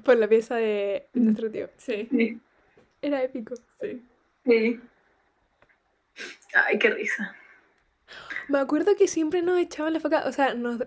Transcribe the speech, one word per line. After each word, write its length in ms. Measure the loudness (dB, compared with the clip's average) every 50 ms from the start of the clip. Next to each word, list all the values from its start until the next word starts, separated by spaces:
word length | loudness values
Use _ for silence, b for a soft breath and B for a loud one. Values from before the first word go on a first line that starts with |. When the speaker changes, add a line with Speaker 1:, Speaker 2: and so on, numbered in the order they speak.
| 4
Speaker 1:
Por 120 | 4 4
la 100 | 4 6
pieza 280 | 4 4 2 2 0 -4
de 500 | -2 -2 0 0 -2 -2 -2 -4 -4 -8 _ _
Speaker 2:
Mm. 100 | 2 2
Speaker 1:
nuestro 260 | 2 2 2 -2 -6
tío. 200 | -6 -6 -10 -10 -12
Speaker 3:
Sí. 300 | _ -8 -8 -6 -6 -4 -2
Speaker 2:
Sí. 280 | 2 2 2 0 -2 -10 _ _ _ _ _ _ _ _ _ _ _ _
Speaker 1:
Era 220 | -4 -2 -2 -2 -2
épico. 320 | -4 -6 -10 -12 -12 -14 -16 _ _ _ _
Speaker 3:
Sí. 200 | -10 -10 -10 -12 -16 _ _ _ _ _ _ _ _
Speaker 2:
Sí. 340 | 2 4 4 4 0 -2 -4 -10 -20 _ _ _ _ _ _ _ _ _ _ _ _ _ _ _ _ _ _ _ _ _ _ _ _ _ B B B B B -20 _ 0
Ay, 240 | 0 2 2 0
qué 140 | 2 2 0
risa. 440 | 0 0 -6 -8 -6 -8 -8 -10 -12 -18 -20 -20 -20 _ _ _ _ _ _ _ _ _ _ B B B B B B B B
Speaker 1:
Me 120 | -2 0 0
acuerdo 360 | 0 0 0 0 4 2 4
que 120 | 4 4
siempre 340 | 2 4 -2 -2 0 0 0
nos 180 | 0 2 2 2
echaban 340 | 0 0 -4 -6 -4 -2 -2
la 60 | -2
foca, 240 | 0 0 0 0 0
o 40 | -2
sea, 220 | 0 0 0 0 0
nos 260 | -2 -4 -4 -4 -4 -6